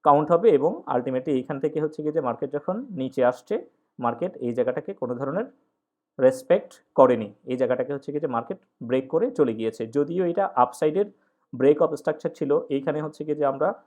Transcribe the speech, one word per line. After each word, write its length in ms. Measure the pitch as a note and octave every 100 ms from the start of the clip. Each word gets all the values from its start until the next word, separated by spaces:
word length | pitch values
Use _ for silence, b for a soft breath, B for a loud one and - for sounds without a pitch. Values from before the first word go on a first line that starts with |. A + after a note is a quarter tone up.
কাউন্ট 280 | D#3 C#3+ D#3
হবে 200 | E3+ G#3+
এবং 320 | C#3+ D3+ A3+ -
ultimately 440 | C3 B2+ B2+ C3
এইখান 300 | C3+ B2+ C#3
থেকে 200 | D3+ D3+
হচ্ছে 220 | D3+ D3+
গিয়ে 100 | D3+
যে 80 | D#3
মার্কেট 320 | C3 A#2 C3+
যখন 340 | C#3+ - G3 C4+
নিচে 340 | F3+ C3 C3+
আসছে, 420 | B2 B2 _ A3 - _ _ -
মার্কেট 380 | A#2+ A#2+ F#3 -
এই 180 | B2
জায়গাটাকে 400 | A#2+ B2 B2 B2
কোনো 200 | G3 A#2+
ধরনের 300 | B2 C3+ E3+ C4 _ _ _ _ _ _ -
রেসপেক্ট 640 | B3+ C4 - F#3 - - _
করেনি। 400 | - C3 A#2+ G#2 -
এই 120 | - B2+
জায়গাটাকে 360 | B2 B2 B2+
হচ্ছে 200 | C#3+ C#3+
গিয়ে 80 | D3
যে 60 | D#3
মার্কেট 320 | A#2 A#2 - _ _
ব্রেক 260 | A#2 C3 C3
করে 220 | E3 A#3+
চলে 240 | A#3+ C3+
গিয়েছে। 320 | A2+ A2 A2 A2+
যদিও 380 | C3+ C#3+ F3
এটা 200 | F3+ E3+ G3
আপসাইডের 520 | - B2 - D#3 E3 G3+ _ _ _ _
ব্রেক 280 | B2 C3 D3+
অফ 100 | D#3+
স্ট্রাকচার 380 | D3+ - D3+ E3
ছিল, 260 | - C#3 D3 -
এইখানে 340 | C#3 C3+ D3+
হচ্ছে 220 | D3+ -
গিয়ে 120 | D3+ D3
যে 80 |
আমরা 380 | C#3+ C#3 E3 A3+